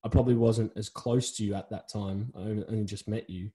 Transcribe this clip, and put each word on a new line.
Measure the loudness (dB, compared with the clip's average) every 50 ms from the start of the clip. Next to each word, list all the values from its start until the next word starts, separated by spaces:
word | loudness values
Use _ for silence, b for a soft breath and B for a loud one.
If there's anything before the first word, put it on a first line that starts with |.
| -6
I | 4
probably | 6 6 6 8 6
wasn't | 6 6 4 4 4 0 -2 -2
as | -8 -10 -10
close | _ -8 -2 2 2 2 2 0 -4
to | -4 -2
you | -2 -2
at | -4 -6 -8
that | -10 -12 -12 -8
time. | -8 -6 -4 -4 -4 -4 -4 -6 -8
I | -8 -6
only, | -4 -4 -4 -4 -2
only | -2 -2 -2
just | -4 -6 -8 -6 -4
met | -6 -6 -6 -8
you | -10 -8 -8 -10 _